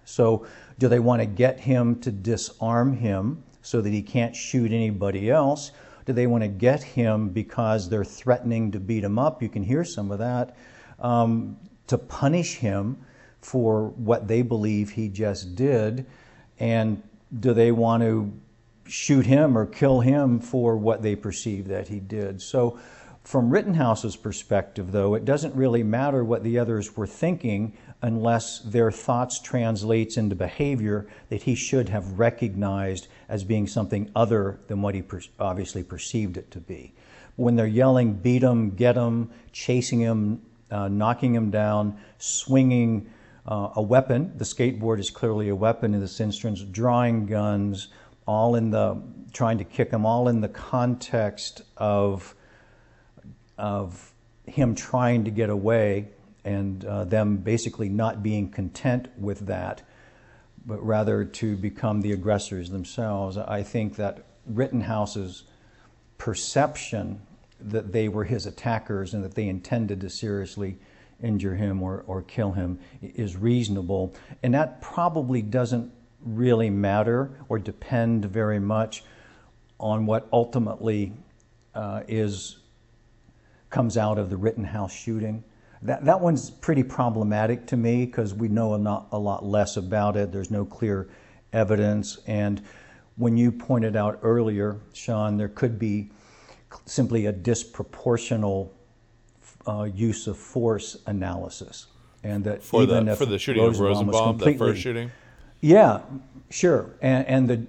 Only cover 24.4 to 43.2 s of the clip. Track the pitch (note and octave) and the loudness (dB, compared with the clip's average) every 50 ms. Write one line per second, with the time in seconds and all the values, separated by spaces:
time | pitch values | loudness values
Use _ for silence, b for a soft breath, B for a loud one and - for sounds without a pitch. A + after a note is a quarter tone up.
24.4 | - - G#2+ G2 F#2+ - - - F#2+ F2+ F#2+ G#2 G2 G2+ G#2 A2 A2 A2+ C3+ D3 | -4 0 0 0 0 -2 -6 -10 -6 -4 0 0 2 2 2 0 0 0 0 0
25.4 | D3+ D3+ B2+ C3+ C3 C3 A#2 A#2 A2+ G#2+ G#2+ A#2+ C3+ C#3+ C#3 C3 A#2+ A2+ A#2+ - | -2 -2 -2 0 2 2 2 2 2 2 0 0 0 0 0 0 0 0 0 0
26.4 | G#2 A2+ A2+ A#2+ A#2+ A2+ A#2 G#2+ G2+ - - - G#2 G2 - - - E3 F3+ E3+ | 0 0 0 0 0 0 0 -2 -4 -6 -6 -6 -6 -6 -4 -2 -2 0 0 0
27.4 | - A#2 G#2 G2 G#2+ A2+ - B B B B B - A#2+ A2+ A2+ A2 A#2 A#2 A#2 | -2 -2 -2 -2 -2 -4 -6 B B B B B -4 -2 -2 0 2 2 2 2
28.4 | - - - - - A2+ G#2 A#2+ A#2 A2+ A2 - - - B2 A#2+ B2+ B2 - - | 0 -4 -10 -12 -8 -2 2 2 2 2 2 -2 -2 0 0 0 0 -2 -4 -8
29.4 | - - - B2+ A#2 A2+ A2+ G2+ G2+ A2 A#2 A2+ A2 A2 - B2 A2 G2+ G2 F2 | -8 -4 -2 -2 0 0 0 0 0 0 2 2 0 0 -2 -2 -2 0 0 -2
30.4 | F#2 F2 - - D3 C#3+ C#3 B2 G#2+ G#2+ G#2 G#2 G2+ B B B B B A2 G2+ | -4 -4 -2 -2 -2 0 0 0 0 0 -2 -2 -4 B B B B B -8 -4
31.4 | - - A#2+ - - - - C3 A#2+ F2+ G2+ G#2+ F2+ G2 F#2+ F2+ A#2 A#2 A#2 - | -2 -2 -2 -2 -2 0 0 0 0 0 -2 -4 -4 -4 0 2 2 2 2 2
32.4 | B2+ A2 G2+ G2+ G2+ G2+ G2 G2 G2 G2 F#2+ F#2 - - b b b b - G#2 | -2 -4 -2 -2 -2 -2 -2 -2 -2 -4 -4 -6 -8 -14 b b b b -8 -6
33.4 | G2 F#2+ A2+ G#2+ G#2 G2 - - G#2 F#2 - G2+ G#2 - - G#2+ A#2 G#2 A#2 G#2+ | -2 0 0 0 0 0 -2 -2 -2 -2 -2 -4 -4 -2 0 2 2 4 2 2
34.4 | G2 G2 G2 - - - A2 G2 G2+ G2+ G2 F#2+ F#2 - - F2 - - - - | 0 0 -4 -8 -10 -8 -4 -4 -2 -2 -2 -4 -6 -8 -10 -14 -14 -12 -8 -6
35.4 | G2 G2 F2+ F#2 F#2+ - - F#2+ F2+ - F#2 E2+ - - - A#2 G#2+ F#2+ F2 F2+ | -4 -4 -4 -4 -6 -6 -6 -8 -8 -8 -10 -12 -10 -6 -4 -2 -2 -4 -6 -8
36.4 | - - - E2 E2+ - F#2+ - B1+ - - B B B B B B B B - | -12 -14 -16 -16 -14 -14 -14 -14 -16 -18 -20 B B B B B B B B 0
37.4 | B2+ A#2+ A#2+ A#2 A2+ G#2+ G#2+ A#2 C3 C3 C3 B2+ B2 A2+ G#2 F#2+ F2+ B2+ B2 B2 | 2 4 4 4 4 4 4 4 6 6 6 6 4 2 2 0 2 2 4 4
38.4 | B2+ C3 B2 A#2 A2+ G#2 F#2+ F2+ A#2+ A#2+ A#2+ B2 A#2+ A#2 A2+ A#2 A#2 A2+ B B | 4 4 4 4 2 0 0 2 4 4 4 4 2 0 0 -2 -2 -4 B B
39.4 | B B B - - - B2 B2+ B2 - B2 A#2 A#2 A#2 A2+ G#2+ G#2 G#2 A2 - | B B B -8 -2 0 0 0 0 0 0 2 2 2 2 2 0 0 -2 -4
40.4 | - - _ _ _ - A2 G#2 G2+ G2 G2+ G2+ G#2+ A2+ A#2+ B2 - B2+ A#2+ A#2 | -8 -16 _ _ _ -10 -6 -4 -4 -2 0 0 2 2 0 2 2 2 2 2
41.4 | A2+ G#2 G2 G#2 G#2 G#2 G#2+ G#2+ G#2+ G#2 G2+ B B B B B - - - - | 2 2 2 2 2 2 2 0 0 -2 -4 B B B B B -8 -6 -6 -4
42.4 | - - C3 C3+ C3 C3 B2 A#2+ A#2+ A#2 A2+ G#2+ G2+ B B B | -2 2 4 4 6 6 4 4 4 2 0 -2 -4 B B B